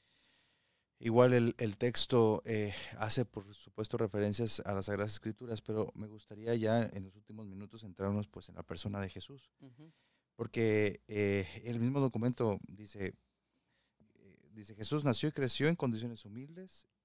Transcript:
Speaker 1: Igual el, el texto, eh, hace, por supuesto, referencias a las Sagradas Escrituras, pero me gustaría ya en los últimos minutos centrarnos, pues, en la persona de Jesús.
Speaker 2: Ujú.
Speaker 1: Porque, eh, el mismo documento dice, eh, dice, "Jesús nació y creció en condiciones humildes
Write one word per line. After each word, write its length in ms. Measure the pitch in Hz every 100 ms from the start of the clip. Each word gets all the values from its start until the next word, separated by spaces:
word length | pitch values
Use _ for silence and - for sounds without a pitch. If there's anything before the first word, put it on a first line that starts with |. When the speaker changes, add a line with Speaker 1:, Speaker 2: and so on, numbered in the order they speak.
| _ _ _ _ _ _ _ _ _ _
Speaker 1:
Igual 320 | 117 117 123
el, 220 | 123 117 -
el 180 | 113 98
texto, 640 | 123 - - 123 110 104
eh, 280 | - 107 104 98 - 107
hace, 260 | 110 131
por 280 | 117 107 98
supuesto, 420 | 104 - - 110 113
referencias 640 | 110 104 104 101 113 -
a 120 | -
las 140 | 98 95
Sagradas 280 | 101 107
Escrituras, 460 | 104 110 107 123 110
pero 300 | - 110 - -
me 100 | 107
gustaría 480 | 107 - 104 113
ya 300 | 117 110 117
en 180 | 110 101
los 140 | 95 101
últimos 320 | - 110 104
minutos 320 | 95 101 113
centrarnos, 480 | 107 90 98 104 104
pues, 200 | 95 90
en 40 |
la 80 | 87
persona 380 | - 87 104 101
de 80 | 95
Jesús. 420 | 98 - 139 - _
Speaker 2:
Ujú. 320 | 135 120 160 _ _ _ _ -
Speaker 1:
Porque, 640 | 113 120 113 107 104 - -
eh, 400 | 104 101 101 92 -
el 160 | 117 117
mismo 180 | 120 139
documento 640 | 135 113 123 123 113 98 -
dice, 460 | 98 104 104 95 - _ _ _ _ _ _ _ _ _
eh, 340 | _ 98 - 73
dice, 240 | 107 101 104
"Jesús 260 | 107 151
nació 260 | 143 113 156
y 20 |
creció 340 | 147 127 - 147
en 80 |
condiciones 500 | 170 131 110 120 113
humildes 640 | 104 110 139 170 190 - - _